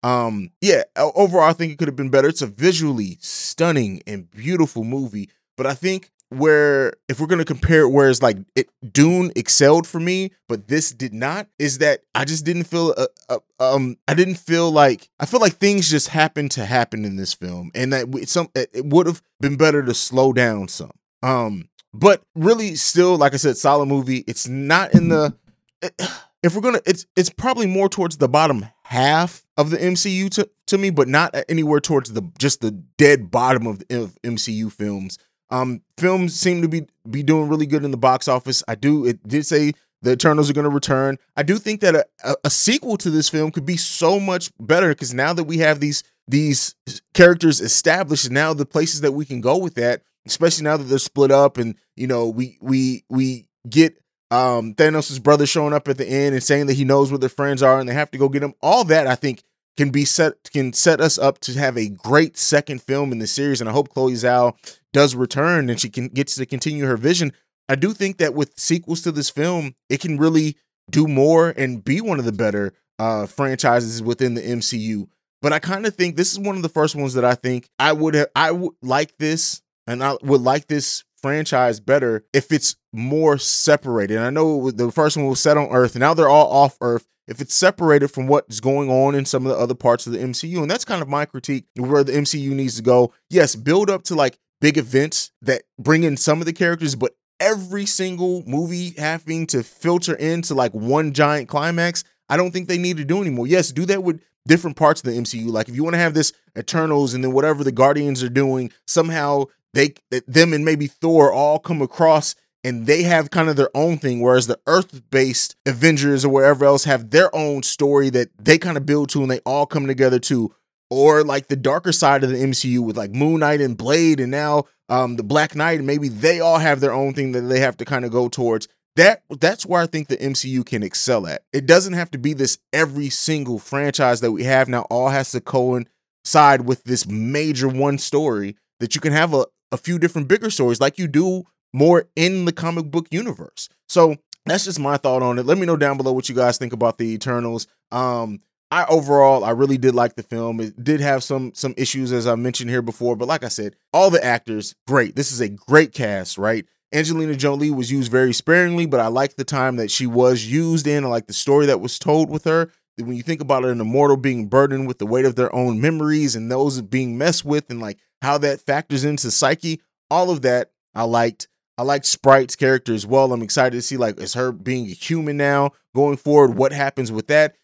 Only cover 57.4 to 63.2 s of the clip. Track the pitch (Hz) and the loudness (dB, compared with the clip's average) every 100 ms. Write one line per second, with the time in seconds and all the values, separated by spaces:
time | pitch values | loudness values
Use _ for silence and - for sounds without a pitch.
57.4 | 143 135 135 131 127 131 147 135 139 139 | -4 2 4 4 2 -4 -4 0 0 0
58.4 | 143 - 143 220 190 156 135 123 143 120 | -6 -4 2 2 4 2 4 -2 -2 -6
59.4 | _ _ _ - 143 135 143 - 156 - | _ _ _ -2 0 0 0 2 0 0
60.4 | - 147 131 113 175 160 160 - 139 135 | -8 -4 -4 0 2 4 2 2 0 0
61.4 | - 127 143 120 107 98 104 143 160 - | -8 -4 -4 -2 -6 -6 2 2 2 -2
62.4 | - 143 143 131 - 135 139 117 | 0 0 -2 -12 -6 -4 -4 -6